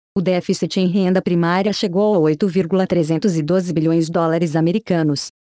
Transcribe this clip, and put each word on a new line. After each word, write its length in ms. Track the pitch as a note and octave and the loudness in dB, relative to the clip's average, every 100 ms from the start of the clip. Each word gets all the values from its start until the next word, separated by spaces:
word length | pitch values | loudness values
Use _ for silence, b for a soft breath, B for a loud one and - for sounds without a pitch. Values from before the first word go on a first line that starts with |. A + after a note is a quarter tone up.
| _ G3 | _ -4
o 60 | |
déficit 580 | F3+ F3+ F3 F#3 E3+ F#3+ | 0 -2 -2 -4 -2 0
em 60 | F3+ | 0
renda 340 | G3 F#3 F#3+ | 2 2 0
primária 540 | F3+ F3 E3+ F3+ G3+ | 0 0 0 0 -2
chegou 400 | G3 G3+ F3+ G#3+ | -2 -2 0 2
a 60 | G3 | 2
oito 280 | D#3 D#3 G3+ | 2 2 0
vírgula 380 | F3 E3+ F#3 F#3 | 0 0 0 0
trezentos 500 | F3 D#3 D#3+ G#3+ E3 | 0 0 0 0 0
e 60 | |
doze 320 | D3+ F#3 F3+ | 0 0 0
bilhões 340 | E3 D#3+ E3 D#3+ | -2 2 2 0
dólares 480 | E3+ D#3+ E3 E3+ D#3+ | 0 0 0 0 0
americanos, 760 | E3 G#3+ - E3+ D#3 C#3 - _ | 0 0 -2 0 0 -2 -6 _